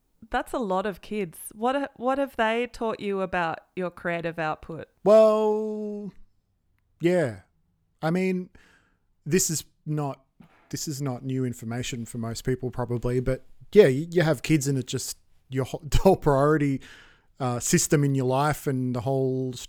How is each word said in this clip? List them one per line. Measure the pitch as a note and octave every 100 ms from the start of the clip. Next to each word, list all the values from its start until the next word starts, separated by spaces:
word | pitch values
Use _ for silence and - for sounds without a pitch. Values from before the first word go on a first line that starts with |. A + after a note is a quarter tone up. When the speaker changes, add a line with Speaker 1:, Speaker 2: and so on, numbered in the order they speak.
| _ _ A3+
Speaker 1:
that's | B3 D4+
a | D4+
lot | G#3+ F#3 G3+
of | F3+
kids. | - G#3 F#3 - -
What | G#3 A#3 C#4
ha-, | C#4 -
what | A#3+ C4+
have | C#4 -
they | A3 A3+ A#3+
taught | - A3+ -
you | G3+ G3
about | F#3+ F#3 E3 - - -
your | F3+
creative | F3 F3+ E3+ E3 E3
output? | D#3 D#3 - D#3+ - _
Speaker 2:
Well, | F#3+ G#3+ A3 G#3+ G#3+ G#3+ G#3+ G#3+ G#3 G#3 G3+ - - _ _ _ _ _ _ _
yeah. | E3 F3+ C#3+ G2 - _ _ _ _ _
I | D#3
mean, | F3 F#3+ F#3 F3+ - _ _ _ _ _ _ -
this | F3+ -
is | D#3+ - _ -
not, | D3+ C#3+ C3+ _ _ - _ _
this | - -
is | C3+
not | C#3 B2
new | C3+ C3 B2+
information | A#2+ A2+ A#2 A#2+ B2 A2+
for | A#2+
most | A2+ A2+
people | - B2+ C3
probably, | - A#2+ A#2+ B2 B2+
but | B2+ C3 - - -
yeah, | G3+ F3
you, | C3 E3+
you | E3+
have | D#3 C#3+
kids | - D#3+ C3+
and | C3+
it | A#2+
just, | C3 - - _ _ -
your | C3 C3
whole, | -
<laughs> | D3
the | -
whole | G3 F#3
priority, | D#3 C3+ D3 D#3 C#3+ C3+ - - - _ _ -
uh, | B2+ B2
system | - F3 - D3+
in | C#3+ C3+
your | B2+
life | C3 D3 D3 -
and | C3 B2+ B2
the |
whole, | A#2 C3+ C3 C3 C3 B2+